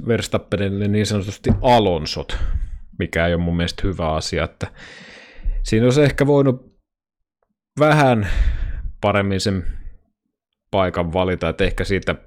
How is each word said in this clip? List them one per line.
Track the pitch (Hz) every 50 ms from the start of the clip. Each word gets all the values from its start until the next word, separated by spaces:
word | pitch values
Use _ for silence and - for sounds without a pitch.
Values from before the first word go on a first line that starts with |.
| - 117
Verstappenille | 117 98 - - - 104 - - 107 92 101 98 98 98 104 101
niin | 101 107 107
sanotusti | 98 107 104 92 104 98 - - 127 110 -
Alonsot, | - 127 123 117 107 95 87 78 76 78 - 80 71 - - - - - - - - - - - - - - -
mikä | 87 82 - 82 85 87
ei | 85
ole | 85 87
mun | 85 85 85
mielestä | 85 85 - - -
hyvä | 101 87 87 85 78 78
asia, | 78 - - - 80 80
että | - - - - - - - - - - - - - - - - - - - - - - - -
siinä | - 110 110 117
olisi | 127 127 147
ehkä | 147 139 135 - 139 139
voinut | 147 143 139 135 123 131 - - _ _ _ _ _ _ _ _ _ _ _ _ _ _ _ _ _ _ _ _ _ 131
vähän | 147 156 151 151 143 135 127 110 101 92 - - - - - - - - - - - - - -
paremmin | - 104 101 101 98 98 98 95
sen | - 107 98 95 85 - - - - - - - _ _ _ _ _ _ _ _ _ _ _ _ _ _
paikan | - 98 95 90 82 92 87 85 80
valita, | 92 92 92 90 78 85 80
että | 80 - 98
ehkä | 85 - - 92
siitä | - 98 92 - - 82 - -